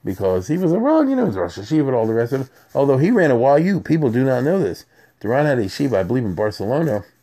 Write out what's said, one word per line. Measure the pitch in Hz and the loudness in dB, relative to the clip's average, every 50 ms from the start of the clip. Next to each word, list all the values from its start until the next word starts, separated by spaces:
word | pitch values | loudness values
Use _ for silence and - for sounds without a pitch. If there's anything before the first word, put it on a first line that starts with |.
| _ | _
because | - 95 - 98 95 92 92 90 - | -8 -6 -2 -2 0 0 -2 -2 -4
he | 151 180 | -4 -2
was | 185 160 | 0 0
a | 165 220 | 0 0
Ran, | 226 285 311 320 302 262 | 0 2 2 2 2 0
you | 269 | 0
know, | 254 240 | 0 -2
he's | 202 101 | -2 -2
Rosh | 95 87 85 - - | -4 -4 -6 -6 -12
Hashiva | 101 110 156 156 143 | -8 -2 0 0 0
and | 135 127 | 0 0
all | 117 113 110 | 0 0 0
the | |
rest | 113 113 117 120 | 0 -2 -2 -2
of | 135 135 | -2 -4
it. | 135 - _ - _ _ _ | -6 -8 _ -20 _ _ _
Although | 135 139 139 139 127 | 0 2 2 2 2
he | 147 190 | 4 2
ran | 247 214 175 147 | 4 4 4 4
a | 127 | 4
Y | 117 120 135 143 151 | 4 4 4 4 4
U, | 165 190 202 160 | 4 2 0 -2
people | - - 151 165 151 123 | 0 0 0 0 2 0
do | 110 123 131 | 0 2 0
not | 135 127 123 | 2 0 0
know | 127 147 180 196 | 0 0 0 0
this. | 156 92 82 - - _ _ _ _ _ _ _ | -2 -4 -6 -8 -16 _ _ _ _ _ _ _
The | - 101 | -4 -2
Ran | 120 143 151 | 0 0 2
had | 151 139 123 | 2 0 0
a | 104 | -2
yeshiva, | 92 - - 143 139 117 | -4 -2 -2 -2 0 0
I | 95 | 0
believe, | 95 87 120 131 120 | 0 0 -2 -2 -2
in | 101 87 | -2 -2
Barcelona. | 82 107 107 101 - 98 104 127 151 165 151 110 104 - _ _ _ | -2 -2 -2 -2 -4 -4 -2 -2 0 0 -2 -2 -4 -6 _ _ _